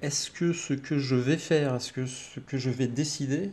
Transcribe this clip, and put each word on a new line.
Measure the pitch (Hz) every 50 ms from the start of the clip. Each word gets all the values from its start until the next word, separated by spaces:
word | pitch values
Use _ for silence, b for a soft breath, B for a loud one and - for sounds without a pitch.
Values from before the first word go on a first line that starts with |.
est-ce | - 143 - - - -
que | - - 170 170 170
ce | 170 - - 139
que | 139 - - 156 143
je | 135 127 131
vais | 123 123 131 160
faire, | 165 - - 170 151 147 135 127
est-ce | 123 - -
que | - 127 127
ce | 127 127 - - - - 131
que | - - 139
je | 131 120 131
vais | 117 127 139
décider, | 123 117 139 151 147 - - 143 131 139 160 196 196